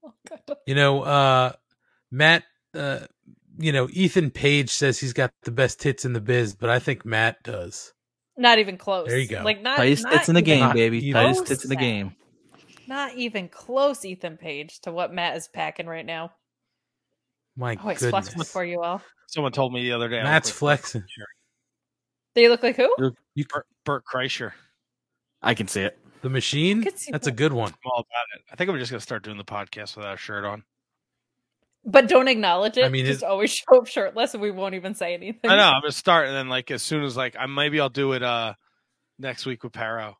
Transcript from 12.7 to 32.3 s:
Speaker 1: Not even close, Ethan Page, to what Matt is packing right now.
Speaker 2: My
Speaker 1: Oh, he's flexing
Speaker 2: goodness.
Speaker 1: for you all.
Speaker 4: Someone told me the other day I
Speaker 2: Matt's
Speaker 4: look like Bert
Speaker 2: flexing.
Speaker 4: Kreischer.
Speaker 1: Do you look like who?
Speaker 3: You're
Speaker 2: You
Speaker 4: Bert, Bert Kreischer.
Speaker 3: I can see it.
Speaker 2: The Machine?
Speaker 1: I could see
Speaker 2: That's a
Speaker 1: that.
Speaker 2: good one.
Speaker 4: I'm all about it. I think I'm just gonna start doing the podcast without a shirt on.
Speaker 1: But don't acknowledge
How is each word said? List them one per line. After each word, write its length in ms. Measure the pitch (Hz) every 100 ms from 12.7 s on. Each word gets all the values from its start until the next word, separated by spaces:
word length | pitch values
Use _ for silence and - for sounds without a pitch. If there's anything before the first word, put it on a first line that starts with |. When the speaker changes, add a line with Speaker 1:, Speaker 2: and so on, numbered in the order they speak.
| _ -
Speaker 1:
Not 280 | 269 277 254
even 320 | 240 214 180
close, 560 | - - 254 285 269
Ethan 320 | 196 185 175 160
Page, 420 | 170 143 151 -
to 100 | -
what 200 | 170 175
Matt 240 | 180 170 156
is 120 | -
packing 380 | - 156 - 165
right 180 | 165 165
now. 240 | 165 165 _ _ _ _ _ _ _ _ _ _ _ _ -
Speaker 2:
My 200 | 123 113
Speaker 1:
Oh, 60 | 208
he's 100 | 185
flexing 360 | 123 120 196
Speaker 2:
goodness. 180 | 170 165
Speaker 1:
for 120 | 190
you 180 | 175 175
all. 200 | 170 185 - _ _
Speaker 4:
Someone 240 | - 143
told 220 | 120 131
me 100 | 123
the 80 | 123
other 160 | 120 117
day 120 | 117
I 20 |
Speaker 2:
Matt's 280 | 113 156 -
Speaker 4:
look 120 | -
like 160 | 147 147
Bert 0 |
Speaker 2:
flexing. 180 | - 117
Speaker 4:
Kreischer. 220 | 95 - 104 _ _ _ _ _ _ _ _ _ _ -
Speaker 1:
Do 60 |
you 60 | 233
look 120 | 240
like 140 | 240 247
who? 180 | 247 466
Speaker 3:
You're 180 | 131 120 _
Speaker 2:
You 100 | - 143
Speaker 4:
Bert, 140 | 147 - _
Bert 200 | - 143
Kreischer. 480 | - 127 131 - 117 - _ _ _ _ _ _ _ _
Speaker 3:
I 120 | -
can 120 | 226 208
see 140 | 208
it. 160 | 196 - _ _
Speaker 2:
The 80 | 131
Machine? 500 | 131 - 139 170 208
Speaker 1:
I 40 |
could 140 | 226 381
see 140 | -
Speaker 2:
That's 140 | 156 151
a 20 |
Speaker 1:
that. 60 | 117
Speaker 2:
good 160 | 151
one. 160 | 127 107
Speaker 4:
I'm 200 | - 127
all 80 | 123
about 240 | 113 120 117
it. 80 | - _
I 60 | 117
think 120 | 185
I'm 100 | 165
just 120 | 123
gonna 100 | 123
start 220 | - 117
doing 140 | 104 104
the 80 |
podcast 500 | 101 101 98 - 104 -
without 180 | 104
a 20 | 98
shirt 280 | - 104
on. 200 | 101 107 - _ _ _ _ _ _ _ _ _ _ _
Speaker 1:
But 240 | 240 196 240
don't 180 | 302
acknowledge 520 | 262